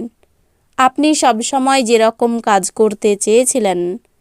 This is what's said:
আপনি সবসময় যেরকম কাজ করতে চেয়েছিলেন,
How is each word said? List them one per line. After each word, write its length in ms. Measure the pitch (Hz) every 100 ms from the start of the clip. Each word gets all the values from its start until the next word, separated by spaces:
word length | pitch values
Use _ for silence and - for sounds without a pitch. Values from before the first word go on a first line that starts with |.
| 233 - _ _ _ _ _ -
আপনি 300 | 254 285 302 302
সবসময় 680 | 269 220 240 277 262 269
যেরকম 480 | 226 226 220 226 233 233
কাজ 240 | 220 196 180
করতে 380 | - 214 208 214 202
চেয়েছিলেন, 640 | 208 226 254 262 196 180 175 202 - _